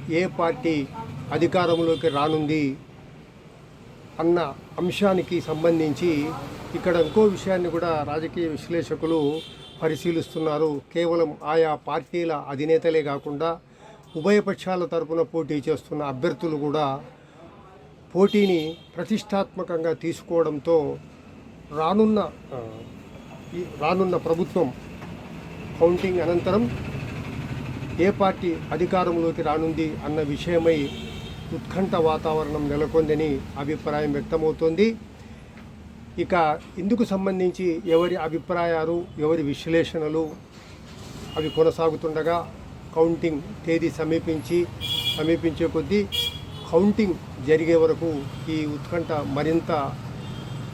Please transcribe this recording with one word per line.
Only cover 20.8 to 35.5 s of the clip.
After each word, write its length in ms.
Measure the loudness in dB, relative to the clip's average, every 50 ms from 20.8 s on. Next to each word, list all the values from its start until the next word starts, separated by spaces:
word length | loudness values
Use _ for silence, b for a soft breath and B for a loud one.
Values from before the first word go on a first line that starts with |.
| 4 2 -2 -8 -10 -16 -20 -20 -20 -20 -20 -20 -20 -20 -20 -20 -16 -10 -4 -2
రానున్న, 420 | 0 4 4 6 6 6 6 4 2 0 -4 -12 -14 -12 -10
ఆ, 260 | -10 -10 -10 -12 -14 -14 -16 -16 -18 -18 -18 -18 -18 -18 -18 -18 -18 -16 -10 -8 -8
ఈ 60 | -8 -8 -6 -2
రానున్న 360 | 0 2 2 2 2 2 2 0
ప్రభుత్వం 560 | 2 2 2 2 0 0 0 0 0 0 -2 -6 -12 -14 -14 -14 -12 -12 -12 -12 -14 -14 -14 -14 -14 -14 -14 -12 -12 -12 2 4
కౌంటింగ్ 400 | 6 6 6 4 2 0 0 0
అనంతరం 440 | 2 2 2 2 2 2 2 2 2 0 -2 -4 -6 -6 -6 -6 -8 -8 -8 -8 -8 -8 -8 -8 -8 -8 -8 -8 -8 -8 -8 -8 -8 -6 -2 2
ఏ 120 | 2 2
పార్టీ 460 | 4 4 2 2 2 0 0 -2 -2 -2 -4 -4
అధికారంలోకి 720 | -2 -2 0 2 2 2 2 2 2 2 0 0 0 0
రానుంది 560 | 0 0 0 0 0 0 0 0 -2 -2 -4 -4 -4
అన్న 160 | -4 -2 -2
విషయమై 680 | -2 -2 -2 -4 -2 0 2 4 4 4 4 4 2 -2 -4 -8 -10 -10 -10 -10 -12 -12 -12 -12 -10 -8 -8
ఉత్కంఠ 420 | -8 -8 -6 -2 -2 0 2 2
వాతావరణం 760 | 2 4 4 2 2 0 0 0 0 -2 -2 -2 -2 -2 -2
నెలకొందని 680 | 0 0 0 2 4 2 4 4 2 2 2 0 0 -2 -4 -6 -8 -6
అభిప్రాయం 540 | -4 -4 -4 -4 -4 -2 -2 0 0 0 0
వ్యక్తమవుతోంది. 840 | -2 -2 -2 0 2 2 0 0 2 0 2 4 4 4 2 2 0 -8 -16 -18 B B B B B B B